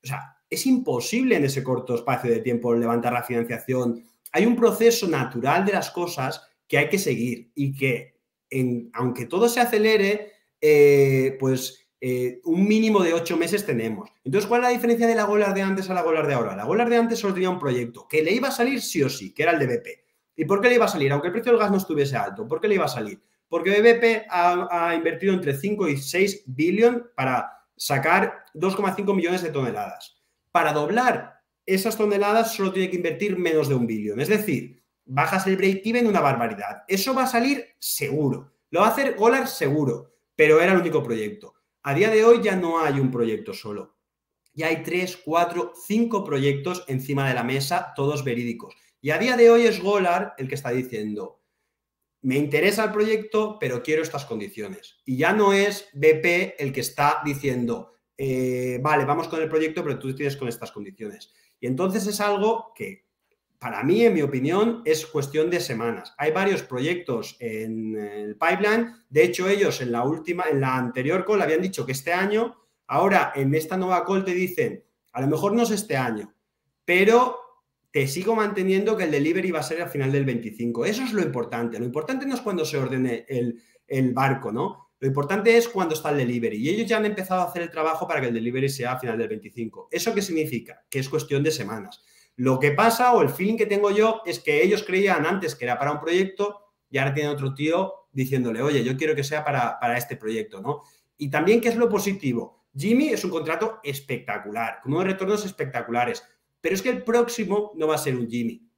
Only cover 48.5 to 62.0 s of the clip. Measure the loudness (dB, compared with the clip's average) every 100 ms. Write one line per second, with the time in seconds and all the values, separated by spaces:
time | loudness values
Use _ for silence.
48.5 | -8 -12 -20 _ _ -4 0 0 6 8
49.5 | 8 6 2 0 2 2 0 -2 -8 -8
50.5 | -8 -4 -4 -4 -6 -6 -8 -10 _ _
51.5 | _ _ _ _ _ _ _ -2 0 2
52.5 | 2 2 2 0 0 2 0 0 -2 -2
53.5 | -4 -6 -4 -2 -2 -2 -6 -8 -10 -10
54.5 | -12 -12 -12 -18 _ -8 0 2 4 4
55.5 | 4 2 -2 -12 2 4 6 4 2 -2
56.5 | -4 -6 -4 -6 2 2 2 -2 -2 -2
57.5 | -2 -2 -4 -8 _ _ -8 -4 -2 -2
58.5 | -2 -4 -4 0 0 2 -2 -2 -4 -2
59.5 | 0 0 -2 -6 -6 -6 -4 -4 -4 -8
60.5 | -8 -12 -14 -16 -14 -14 -14 -20 _ _
61.5 | _ -4 -2 0 -2